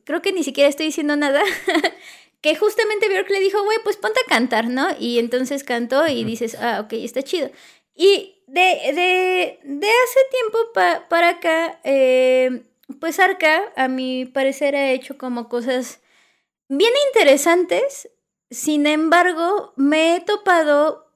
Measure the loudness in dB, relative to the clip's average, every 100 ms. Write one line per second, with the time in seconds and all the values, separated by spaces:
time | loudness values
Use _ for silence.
0 | -8 -6 -4 -4 -4 2 2 2 -4 -4
1 | -2 0 0 0 0 -2 -2 0 -2 -6
2 | -20 -20 _ _ -2 0 0 0 -2 0
3 | 0 -2 -2 0 0 0 0 -2 -2 -4
4 | -2 -2 0 0 0 -2 -2 -2 -4 -4
5 | -2 -2 -2 -2 -4 -6 -6 -6 -2 0
6 | 0 -2 -4 -6 -8 -6 -4 -4 -6 -8
7 | -6 -8 -4 -4 -6 -10 -20 _ _ 2
8 | 4 4 -2 _ _ 2 2 2 -2 0
9 | 2 2 2 0 -2 -6 -12 -6 0 2
10 | 4 2 2 0 -2 -2 -2 2 2 0
11 | 0 2 2 0 -2 0 -2 -6 -2 2
12 | 4 4 4 4 2 -2 _ _ -20 -8
13 | -6 2 2 2 2 2 -2 -2 -2 -2
14 | -4 -6 -4 -2 -2 0 -2 0 0 -2
15 | -6 -12 -8 -8 -6 -6 -2 -4 -6 -12
16 | _ _ _ _ _ _ -8 0 2 2
17 | 2 4 4 4 4 2 2 0 -2 -6
18 | -20 _ _ _ _ -8 -2 0 2 2
19 | 2 4 2 0 -2 -2 -4 -2 0 2
20 | 2 0 0 -2 2 2 4 2 2 -2
21 | _